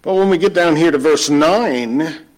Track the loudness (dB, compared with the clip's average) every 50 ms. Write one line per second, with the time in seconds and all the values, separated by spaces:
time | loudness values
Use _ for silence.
0 | _ -2 0 0 2 2 0 0 0 0 0 0 0 2 2 2 2 2 2 2
1 | 0 0 0 0 0 0 0 2 2 2 2 0 0 -2 -4 -4 -4 -4 -4 -4
2 | -4 -4 -8 -14 -18 _ _